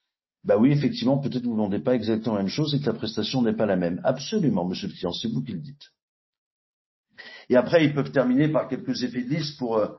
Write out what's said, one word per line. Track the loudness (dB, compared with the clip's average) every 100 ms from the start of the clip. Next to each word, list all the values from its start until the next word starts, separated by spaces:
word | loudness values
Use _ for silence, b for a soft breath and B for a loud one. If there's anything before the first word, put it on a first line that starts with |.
| _ _ _ _
Bah | 2 4
oui, | 6
effectivement, | 4 2 0 0 0
peut-être | 0 -4
vous | -2 -2
vendez | 0 -2
pas | 0
exactement | 0 0 -2 0 -2
la |
même | 0
chose | -2 0
et | 0
que | 0
la |
prestation | -2 -4 -4 -2 0
n'est | 0 2
pas |
la | 0 2
même. | 0 0
Absolument, | -2 -2 -2 0 0 0 -2
monsieur | -4 -8
le |
client, | -6 -6
c'est | -4 -6
vous | -6
qui | -6
le | -8
dites. | -12 -16 -20 _ _ _ _ _ _ _ _ _ _ _ _ -20 B B B
Et | 2
après, | 4 4 4
ils |
peuvent | 2 0
terminer | 2 4 4 4
par | 2 -2
quelques | -4 -4 -4
effets | -4 -4
de | -4
liste | -4 -4 -6
pour, | -2 0
euh, | 0